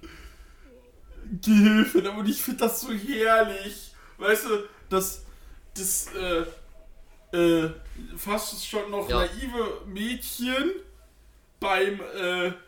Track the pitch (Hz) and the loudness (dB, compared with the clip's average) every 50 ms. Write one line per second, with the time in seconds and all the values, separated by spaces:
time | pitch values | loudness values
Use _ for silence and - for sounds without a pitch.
0 | - - - - - - - - - - - - - - - - - - - - | -20 -20 -20 -20 -20 -20 -20 -20 -20 -20 -20 -20 -20 -20 -20 -20 -20 -20 -20 -20
1 | - - - - - - 208 175 - 214 220 208 202 214 214 220 220 - - 349 | -20 -20 -18 -16 -12 -10 -8 -2 4 6 8 10 10 10 8 6 6 4 4 2
2 | 381 392 208 208 208 208 294 - - 262 254 - 285 330 - - 247 254 226 202 | 2 2 -2 -2 -2 -2 -2 -2 -2 -4 -2 0 0 0 0 -2 -4 -6 -6 -6
3 | 202 269 285 220 220 226 226 220 220 208 196 196 196 208 - - - - - - | -4 -4 -2 0 4 4 6 6 4 4 0 -6 -8 -10 -12 -14 -16 -18 -20 -20
4 | - - - - 185 202 214 220 - 240 214 202 202 - - - - - 190 190 | -20 -20 -12 -2 2 2 2 2 2 0 -2 -2 -2 -6 -14 -20 -6 -2 0 0
5 | 190 - - - - - - - - - - - - - - 196 190 185 - - | 0 0 -4 -10 -14 -18 -20 -20 -20 -20 -20 -20 -20 -16 -10 -6 -4 -2 -2 -4
6 | - - - 190 185 180 175 165 - - - - - - - - - - - - | -4 -6 -8 -6 -4 -2 0 0 -2 -4 -8 -14 -20 -20 -20 -20 -20 -20 -20 -20
7 | - - - - - - - 175 170 170 165 165 160 160 160 - - - - - | -20 -20 -20 -20 -14 -4 0 4 4 6 6 4 2 0 -4 -8 -14 -14 -14 -14
8 | - - - - - 202 208 220 - - 214 - - - 220 208 202 208 202 202 | -14 -12 -12 -10 -6 -4 -4 -4 -4 -6 -8 -8 -8 -6 -4 -6 -4 -4 -4 -6
9 | - - 120 - 175 175 - 226 277 254 240 233 220 202 - - - 202 185 196 | -2 0 0 0 0 0 -4 -6 -8 -6 -4 -4 -4 -4 -6 -8 -10 -10 -8 -6
10 | 208 240 247 254 - - - - 240 254 254 262 294 349 392 370 - - - - | -4 -4 -6 -6 -8 -10 -8 -6 -4 -2 0 0 0 -2 -4 -6 -10 -18 -20 -20
11 | - _ _ _ - - _ _ _ _ _ - 208 196 190 185 190 202 202 196 | -20 _ _ _ -20 -20 _ _ _ _ _ -6 -2 0 2 2 2 0 -2 -4
12 | 170 - - 196 180 180 180 180 175 180 180 - - | -8 -10 -8 -4 -2 -2 0 0 -2 -2 -4 -6 -12